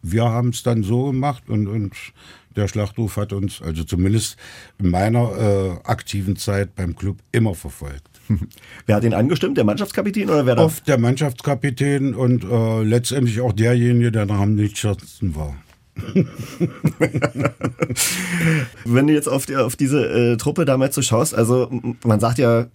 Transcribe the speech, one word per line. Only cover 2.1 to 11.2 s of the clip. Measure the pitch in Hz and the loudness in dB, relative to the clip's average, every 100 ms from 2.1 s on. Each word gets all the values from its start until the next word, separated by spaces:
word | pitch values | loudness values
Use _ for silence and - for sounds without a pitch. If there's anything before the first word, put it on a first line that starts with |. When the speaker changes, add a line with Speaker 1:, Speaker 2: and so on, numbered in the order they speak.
| _ - - _ - | _ -20 -20 _ -4
Speaker 1:
der | 101 | -2
Schlachtruf | 110 101 - 110 104 | -2 -4 -4 -4 -4
hat | 104 | -4
uns, | 101 98 - | -4 -6 -6
also | 82 80 80 | -8 -6 -4
zumindest | 87 95 110 - - - - - _ | 0 2 2 -2 -10 -20 -20 -20 _
in | 92 | 0
meiner, | 87 104 120 120 98 | 2 2 2 0 0
äh, | 110 98 95 87 - | 2 2 0 -4 -4
aktiven | 113 - 101 95 92 | -4 -4 -4 -2 -2
Zeit | - 98 98 - | -2 -2 -4 -4
beim | 90 85 | -6 -4
Club | 98 101 _ | -6 -6 _
immer | 120 110 90 | 0 0 -2
verfolgt. | 78 - 73 69 _ _ - | -10 -12 -12 -14 _ _ -2
Speaker 2:
<laughs> | 95 78 - - - - | -2 -2 -14 -20 -14 0
Wer | 104 | 2
hat | 117 | 4
ihn | |
angestimmt? | 92 123 156 185 - | 2 2 2 0 2
Der | |
Mannschaftskapitän | 107 104 202 - 202 202 - | 2 0 -2 -2 -2 -2 0
oder | 156 131 | 2 4
wer | 120 | 4
da? | |
Speaker 1:
Oft | 156 - - | 2 2 0
der | 135 | 2
Mannschaftskapitän | 117 131 | 2 2